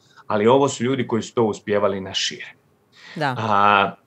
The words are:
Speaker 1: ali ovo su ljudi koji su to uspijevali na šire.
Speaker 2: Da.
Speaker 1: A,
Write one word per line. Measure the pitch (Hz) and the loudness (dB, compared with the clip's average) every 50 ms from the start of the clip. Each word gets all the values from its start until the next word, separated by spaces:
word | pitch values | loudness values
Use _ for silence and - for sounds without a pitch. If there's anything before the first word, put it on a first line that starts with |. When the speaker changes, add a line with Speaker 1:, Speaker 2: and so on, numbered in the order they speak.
| _ _ _ - - | _ _ _ -20 -10
Speaker 1:
ali | _ 107 107 104 | _ -4 0 4
ovo | 113 127 139 139 139 | 4 4 4 4 2
su | 127 - 117 | -2 -2 -4
ljudi | 123 135 131 120 | -4 -2 -4 -4
koji | - 123 110 98 | -4 -4 -4 -4
su | - - | -4 -2
to | - 113 | -2 0
uspijevali | 107 98 - - - 104 104 101 101 98 98 | 0 -2 -6 -6 -4 -2 0 0 0 -2 -4
na | 95 95 95 | -8 -8 -6
šire. | - - - - - - - - _ _ _ _ _ _ _ _ _ - - - | -6 -6 -6 -6 -10 -16 -18 -20 _ _ _ _ _ _ _ _ _ -20 -16 -8
Speaker 2:
Da. | 175 151 139 127 113 | -6 -4 -4 -4 -4
Speaker 1:
A, | 113 110 104 101 101 104 104 98 98 95 90 - _ | -2 0 2 4 4 6 6 6 4 2 -2 -10 _